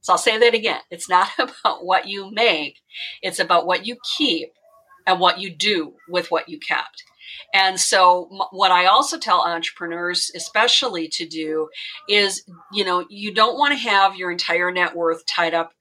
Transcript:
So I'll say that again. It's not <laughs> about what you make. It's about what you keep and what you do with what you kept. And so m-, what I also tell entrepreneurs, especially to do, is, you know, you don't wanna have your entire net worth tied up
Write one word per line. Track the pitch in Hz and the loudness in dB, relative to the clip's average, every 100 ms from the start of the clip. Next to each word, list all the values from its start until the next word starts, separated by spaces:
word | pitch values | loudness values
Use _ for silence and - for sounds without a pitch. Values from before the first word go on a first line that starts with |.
So | - | 2
I'll | 196 | 2
say | - 220 | 2 4
that | 240 | 4
again. | 226 214 135 - | 4 -2 -4 -8
It's | 175 - | -14 0
not | 180 196 | 2 2
<laughs> | - | -2
about | 254 - 208 - 175 | -6 0 -2 -2 0
what | 190 196 | 0 0
you | 196 196 | -10 -8
make. | 214 233 160 143 _ _ - - - | 0 2 2 -4 _ _ -14 -14 -8
It's | 185 180 | -8 -4
about | 170 180 170 | 2 2 2
what | 185 202 | -2 -2
you | 240 - - | -10 -8 -2
keep | 294 165 143 _ _ _ _ _ - | 0 -2 -6 _ _ _ _ _ -2
and | 185 | 2
what | 180 175 | 2 2
you | 190 | -6
do | 151 208 196 151 _ _ | -4 0 0 -2 _ _
with | 175 165 | -4 -2
what | 160 - | -4 -4
you | 156 | -14
kept. | - 143 - - - _ - - - | -4 -4 -4 -12 -20 _ -20 -18 -2
And | 196 190 185 | 2 2 0
so | - 202 185 180 175 | 0 6 6 6 0
m-, | 196 - | -8 -8
what | 190 190 | 0 2
I | 180 180 | 4 6
also | 214 294 330 | 4 2 -4
tell | - 180 165 | 0 2 2
entrepreneurs, | 170 165 - 170 170 175 175 - | -2 -6 -8 -8 -6 -4 -4 -6
especially | 175 - 208 240 - 269 180 160 | -8 -4 0 2 2 0 -6 -6
to | - 165 | -8 -8
do, | 160 156 156 156 - - - - | -8 -4 -4 -4 -8 -14 -16 0
is, | 208 202 190 - 170 - | 2 2 -2 -12 -20 -10
you | 196 | -4
know, | 190 180 170 | 0 -2 -2
you | 202 208 | -10 -6
don't | 202 220 240 | 2 2 2
wanna | 294 277 | 0 0
have | 233 202 196 190 | 2 4 4 2
your | 180 | -6
entire | 175 - 170 180 | -4 -2 0 0
net | 180 175 170 | 0 -2 0
worth | 170 165 - | -2 -2 -4
tied | - 165 | -2 0
up | 165 165 _ | 0 -4 _